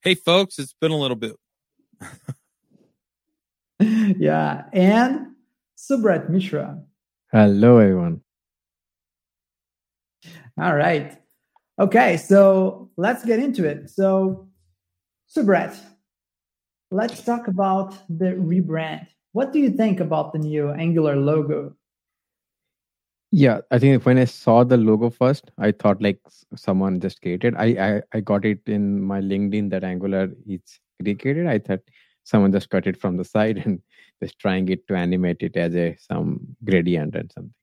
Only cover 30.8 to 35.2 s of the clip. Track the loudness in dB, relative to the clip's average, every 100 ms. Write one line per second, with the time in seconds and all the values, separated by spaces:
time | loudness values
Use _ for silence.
30.8 | _ _ -6 -4 -4 -2 -2 -2 -4 -8
31.8 | _ _ _ _ _ 2 2 2 -2 -4
32.8 | -4 -4 -4 -6 -4 -2 -2 -2 -6 -6
33.8 | _ _ _ _ -14 -6 -4 -2 -2 -4
34.8 | _ -4 -2 -2